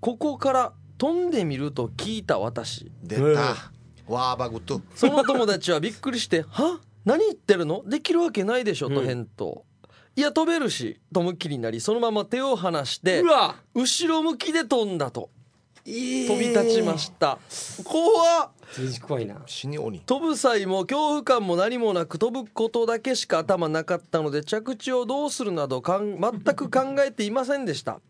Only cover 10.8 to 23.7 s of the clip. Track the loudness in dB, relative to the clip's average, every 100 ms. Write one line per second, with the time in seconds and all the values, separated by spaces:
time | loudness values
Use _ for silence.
10.8 | -6 -8 _ 0 0 -2 -6 -4 -4 -4
11.8 | -2 0 0 -2 -2 -2 0 0 0 -2
12.8 | -4 -2 0 4 6 6 4 0 _ -2
13.8 | 0 0 2 2 2 -2 0 -2 2 2
14.8 | 2 -2 -4 -6 -12 _ -20 _ _ _
15.8 | -12 -8 -4 -2 0 2 4 4 4 4
16.8 | 2 0 -4 0 0 0 -8 -12 -12 -12
17.8 | -4 2 4 6 6 4 0 _ -20 -8
18.8 | -6 -6 -6 -4 -4 -10 -14 -10 -8 -6
19.8 | -6 -8 -2 0 0 2 2 2 2 -2
20.8 | 0 0 2 0 2 2 2 2 2 0
21.8 | 0 0 -2 -2 -2 -2 -8 -4 -2 0
22.8 | 0 0 -2 -4 0 -2 2 0 2